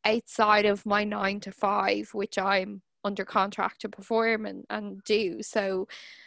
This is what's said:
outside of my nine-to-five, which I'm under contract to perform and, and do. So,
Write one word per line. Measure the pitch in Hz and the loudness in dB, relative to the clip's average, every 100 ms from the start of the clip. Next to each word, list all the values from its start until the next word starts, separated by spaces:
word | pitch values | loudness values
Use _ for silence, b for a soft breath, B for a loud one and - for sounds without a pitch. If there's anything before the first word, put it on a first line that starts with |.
outside | 214 226 - - 214 208 208 | 0 0 -2 0 4 6 4
of | 202 208 | 2 2
my | 202 | 0
nine-to-five, | 208 208 196 202 196 - 202 208 196 202 214 | 0 -2 -2 -2 -8 -2 0 2 2 0 -2
which | 208 196 - | -6 -4 -2
I'm | 190 196 196 202 - _ | 2 2 0 -8 -16 _
under | 202 196 | -6 -4
contract | 190 214 196 208 - - | -2 0 0 0 -4 -4
to | 208 | -10
perform | - 196 226 226 220 208 | -12 -2 2 2 0 -4
and, | 190 - | -10 -8
and | 208 208 196 | -8 -8 -10
do. | - 214 190 - | 0 2 2 -4
So, | 208 220 196 185 196 B B B | -4 -2 0 -2 -4 B B B